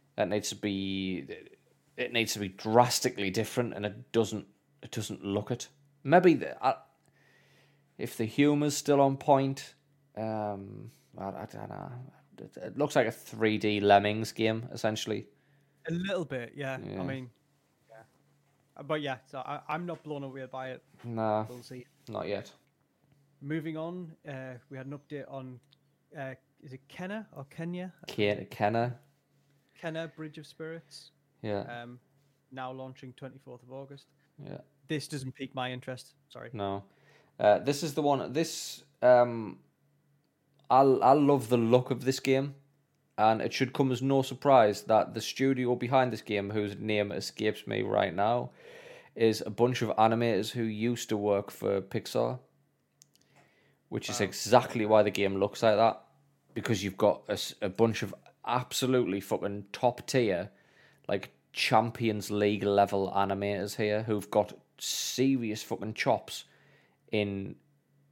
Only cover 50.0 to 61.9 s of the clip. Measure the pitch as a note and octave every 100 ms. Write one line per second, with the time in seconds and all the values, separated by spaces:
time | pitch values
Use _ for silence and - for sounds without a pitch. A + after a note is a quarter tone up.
50 | A2+ A2+ A#2 G2 A2 B2 A2+ G#2+ A#2 A#2+
51 | - G#2+ G#2 G2+ G2+ - G2+ G2 F#2+ A2
52 | - A#2 A#2+ B2+ - _ _ _ _ _
53 | _ _ _ _ _ _ _ _ _ A2
54 | - G#2+ G2+ - G#2 A#2+ A2+ A#2 G#2 A2
55 | G#2 F#2 G2 G2 G2+ - A2+ G#2 A2+ -
56 | - _ _ _ _ - - G#2+ G2 -
57 | G#2 - - G2+ - - G2+ F#2+ A2+ A2
58 | G2+ - - _ - B2 B2+ - B2+ B2+
59 | F#2 G2 - G#2+ G2+ G2+ G2+ - B2 -
60 | - C3+ A2+ F2 G#2 - _ _ _ _
61 | - G2+ - _ _ - - A2+ A2+